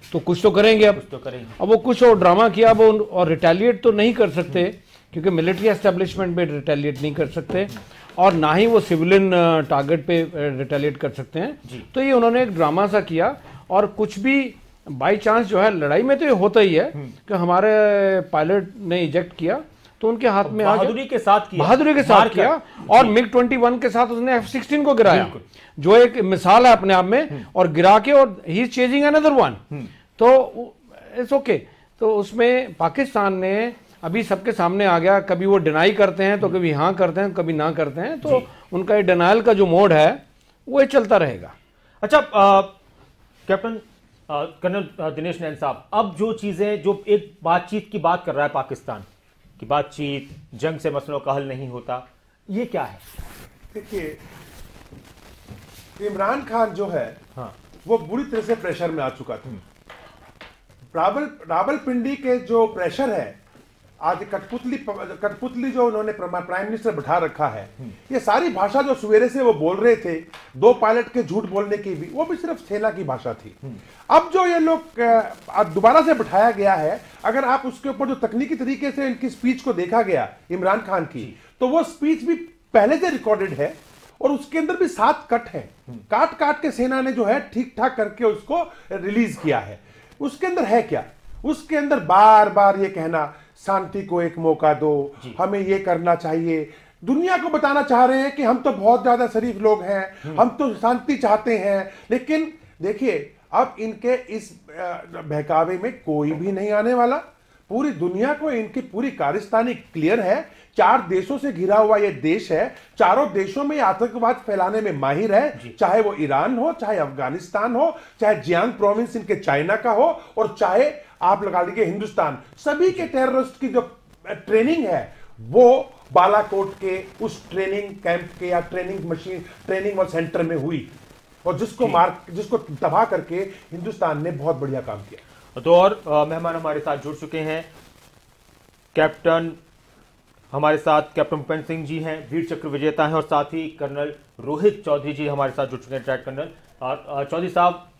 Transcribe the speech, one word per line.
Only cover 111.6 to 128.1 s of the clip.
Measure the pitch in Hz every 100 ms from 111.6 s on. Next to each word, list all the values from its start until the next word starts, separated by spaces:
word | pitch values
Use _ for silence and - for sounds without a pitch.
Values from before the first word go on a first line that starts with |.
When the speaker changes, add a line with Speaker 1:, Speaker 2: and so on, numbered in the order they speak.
| 185 208
Speaker 3:
हुआ | 214 214
ये | 202
देश | 143 151 190 -
है, | 160 151 - _ -
चारों | 196 214 269
देशों | 190 190 269
में | 285 302
आतंकवाद | 226 185 233 240 226 247
फैलाने | - 202 185 214
में | 208
माहिर | 151 135 147 214
है, | 196 247 -
Speaker 2:
जी। | 120 -
Speaker 3:
चाहे | 190 208
वो | 208 170
ईरान | 151 139 180 247
हो, | 285
चाहे | 330 208 208
अफगानिस्तान | 143 135 131 165 180 208 220
हो, | 240 320 311 - _
चाहे | 208
जियांग | 214 123 170 226
प्रोविंस | - 202 208 240 233
इनके | 180 196
चाइना | - 139 160 214
का | 233
हो, | 214 311 311 - -
और | 220 -
चाहे | 185 190 294 - - _
आप | 175 196
लगा | 202 180
लीजिए | 175 196
हिंदुस्तान, | 185 196 202 - 156 135 - -
सभी | 302 294 370
के | 359 330
terrorist | 269 262 262 254 -
की | 262
जो | 240 - - _ _ 185
training | 202 - 220 240 330 226
है, | 160 - - - -
वो | 113 180 247 262 - - -
बालाकोट | 151 185 208 208 196 196 -
के | 190 185 - -
उस | 220 - -
training | 175 190 196 202 202
camp | 180